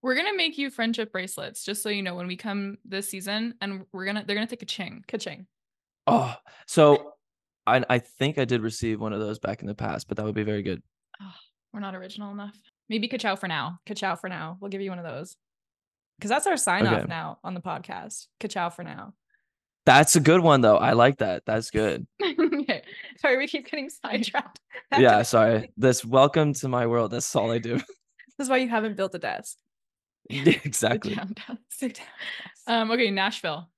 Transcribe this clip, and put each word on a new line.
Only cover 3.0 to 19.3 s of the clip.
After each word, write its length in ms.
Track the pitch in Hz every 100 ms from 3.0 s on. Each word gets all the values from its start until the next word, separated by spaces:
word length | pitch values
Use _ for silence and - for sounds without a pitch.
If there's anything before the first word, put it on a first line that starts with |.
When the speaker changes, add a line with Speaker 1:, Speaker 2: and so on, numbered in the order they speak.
| 202
Speaker 1:
season, 460 | 190 185 214 233 233
and 240 | 202 190 185
we're 140 | 190 190
gonna, 180 | 208 208
they're 100 | 208
gonna 100 | 226
say 80 | 233
ka-ching. 480 | - - 180 - -
Speaker 2:
Ka-ching. 360 | 220 202 147 185 _ _ _ _ _ -
Speaker 3:
Oh, 280 | 117 123 - _ - -
so 480 | - 151 147 - - _ _ _ _ -
I, 160 | 127 120
I 100 | 123
think 380 | - _ 135 143
I 80 | 127
did 160 | 123
receive 400 | 110 110 117 107
one 100 | 110
of 80 | 104
those 200 | 107 110
back 200 | - 104
in 60 | -
the 80 | 104
past, 320 | 110 71 -
but 80 | 101
that 80 | 107
would 100 | 107
be 80 |
very 180 | 107 104
good. 200 | 98 90 _ _ _ -
Speaker 1:
Oh, 120 | 196 - _ _ _
we're 60 | 214
not 140 | 196 185
original 360 | 185 208 202
enough. 240 | 202 208 - _ _ _
Maybe 200 | 220 208
ka-chow 280 | 254 220 190
for 120 | 185
now. 320 | 156 135 175 -
Speaker 2:
Ka-chow 260 | 208 190 175
for 140 | 185
now. 280 | 175 160 180
We'll 80 | 202
give 120 | 196
you 100 | 196
one 80 | 180
of 60 | 170
those. 300 | 131 180 - _ _ _ _ _ _ _ _
'Cause 80 | 208
that's 160 | 269 392
our 100 | 311
sign 300 | - 180 208
off 140 | 180
Speaker 3:
Okay. 80 | -
Speaker 2:
now 320 | 165 160 -
on 120 | - 180
the 40 |
podcast. 680 | 180 160 180 87 - - - _
Ka-chow 300 | 214 196 175
for 140 | 170
now. 320 | 165 - - - _